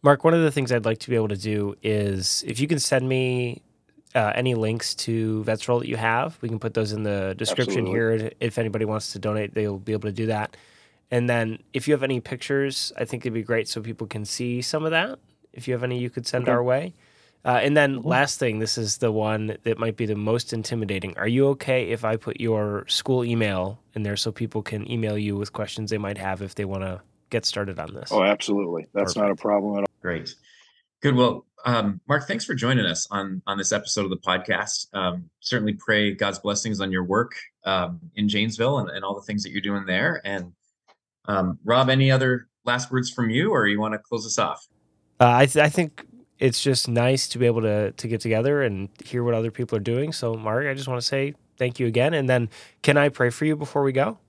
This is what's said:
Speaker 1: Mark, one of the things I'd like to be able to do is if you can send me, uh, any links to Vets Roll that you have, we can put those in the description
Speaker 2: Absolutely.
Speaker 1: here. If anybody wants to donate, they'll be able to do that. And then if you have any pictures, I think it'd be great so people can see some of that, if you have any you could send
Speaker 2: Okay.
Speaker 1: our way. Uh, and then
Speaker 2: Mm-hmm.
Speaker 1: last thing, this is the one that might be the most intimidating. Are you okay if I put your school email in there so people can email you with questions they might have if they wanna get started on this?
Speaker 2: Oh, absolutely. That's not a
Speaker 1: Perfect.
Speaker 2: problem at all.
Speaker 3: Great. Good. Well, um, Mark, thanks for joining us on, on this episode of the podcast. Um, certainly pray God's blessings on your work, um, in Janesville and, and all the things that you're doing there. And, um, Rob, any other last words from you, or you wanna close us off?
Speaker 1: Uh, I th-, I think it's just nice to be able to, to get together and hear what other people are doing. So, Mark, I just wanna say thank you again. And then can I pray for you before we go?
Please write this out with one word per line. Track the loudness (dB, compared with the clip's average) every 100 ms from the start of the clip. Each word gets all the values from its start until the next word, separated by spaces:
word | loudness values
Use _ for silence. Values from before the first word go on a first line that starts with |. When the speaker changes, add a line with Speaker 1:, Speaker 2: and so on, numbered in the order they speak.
Speaker 1:
Mark, | 6 6
one | 6
of | 6
the | 4
things | 2 0
I'd | 2 2
like | -2
to | 0
be | 0
able | 0
to | -2
do | -2 0 -2 -2
is | 0 0 0 0 -2 -2 -4
if | -2
you | 0
can | 0
send | 2 0 2
me, | 0 0 0 -2 -6 _ _ _ _ _
uh, | 0 2 2
any | 0 2
links | 0 0 -4
to | -6 -4 -2 0 -2 -2
Vets | -4 0
Roll | 0
that | 0
you | -2
have, | 2 2 -2 -6
we | -6
can | -4
put | -2
those | -2 -2
in | -2
the | -2 -2 -2 -4
description | -4 0 0 0 0
Speaker 2:
Absolutely. | 0 2 0 -2
Speaker 1:
here. | -4
If | -4 -2
anybody | -2 -2
wants | -2 -2 -6
to | -6
donate, | -4 -2 -2
they'll | -2 -2 -4
be | -4
able | -4 -4
to |
do | -4 -2
that. | -2 -4 -10 -20 _ _ _ _
And | 0 2
then | 2 0 -4 _
if | -4 0
you |
have | 2
any | 2 -2
pictures, | -4 -10 -2 -2 0 -4 -8 -6
I | -6
think | -4
it'd | -4
be | -4
great | -2 -2 -2
so | -6
people | -8 -8 -8
can | -8 -8
see | -6 -4 -4
some | -2 -2
of | 0
that, | 0 0 -6 _ _ _
if | -12 -4
you |
have | -2
any | -2 -2
you | -4
could | -6 -4
send | -2 2
Speaker 2:
Okay. |
Speaker 1:
our | 2
way. | 2 0 -2 -12 _ _ _ _ 0
Uh, | 2
and | 4 4
then | 4 2
Speaker 2:
Mm-hmm. | 2
Speaker 1:
last | 2 2 2
thing, | 0 0
this | -2 -2
is | -2 0
the | 0
one | 2 0 0 -2 -4
that | -4 -2
might | -2 -2
be | -2
the | -2
most | 0 0 -2
intimidating. | -6 -4 -4 -2 -4 -4 -4
Are | 0
you | 4 4
okay | 2 2 0 0
if | -2
I | 0 -2
put | -4 -4
your | 0 0 0 -2 -2
school | -4 2 0
email | 2 2 2 0 -2 -6 _ -6
in |
there | -4 -2
so | -4
people | -4 -6 -4
can | -6 -8 -4
email | -2 -2 -2
you | -2 -2
with | -4
questions | -6 -6 -6 -4
they | -4
might | -4 -4
have | -4 -4
if | -6 -6
they | -6
wanna | -4 -6 -8 _ _ _
get | -2 -2
started | -4 -6 -6
on | -10
this? | -10 -2
Speaker 2:
Oh, | 2
absolutely. | 4 2 2 0 0 -4 -4
That's | -2 0 2
not | 0
a |
Speaker 1:
Perfect. | 0
Speaker 2:
problem | 2 2 2 -2
at |
all. | -4 _
Speaker 3:
Great. | -6 -6 -6 -16 _ _ _ _ _ _
Good. | 2 6
Well, | 4 2 _ _ 0
um, | 2 2 -2 0
Mark, | -2 0
thanks | -6 -4
for |
joining | -2 2 2 2
us | -2 -4
on, | -4 -4 -6 -4
on | -2
this | 0
episode | 0 -2 -2 -2
of |
the | -2
podcast. | 0 -2 0 -2 -2 -6 -6
Um, | -2 -2 -2 -10 _
certainly | -2 0 0
pray | -2 0 2 2
God's | 0 -2 -2
blessings | -2 -2 -2 -2
on | -2
your | -2
work, | 0 0 0 -6 -18 _ -2
um, | 0 0 -6 -10 -2
in | 0
Janesville | 2 0 2 0 2
and, | -2
and | -6
all | -6 -6
the |
things | -4 -6
that | -4
you're | -4
doing | -2 -4 0
there. | 0 0 -2
And, | -4 -6 -6 _ _ _ _ _ _ _ -2
um, | 0 0 -2
Rob, | 2 4 6
any | 6 6
other | 6 4 0 -4 _ -2
last | -2 0
words | -2 -2
from | 0 0
you, | 2 2
or | 4 4
you | 2
wanna | 0 -4
close | _ -6 -2
us | -2
off? | -2 -2 -12 _ _ _ _ _
Speaker 1:
Uh, | 6 8
I | 6
th-, | 6
I | 4
think | 4 -2 -4 -20 -20 _ _
it's | 0 2
just | 0 0 2
nice | 2 2 2 -2
to | 2
be | 2
able | 2
to, | 0 0 -2
to | -4 -6
get | -4
together | 0 0 2 2
and | 0 -2 -8 _
hear | -8 -4
what | 0 0
other | -2
people | -4 -4 -2
are |
doing. | 0 -2 -2
So, | -4 -4
Mark, | -4 -2 -2 -2
I |
just | -4 -4
wanna | -4
say | -2 -2 -2 -6 _ _
thank | -4 0
you | 0
again. | 2 2 2
And | 2
then | 2 2 -6 -20 _
can | 2 6
I | 4
pray | 4 0
for | 2 -2
you | 0
before | -2 0
we | 2
go? | 2 0 -2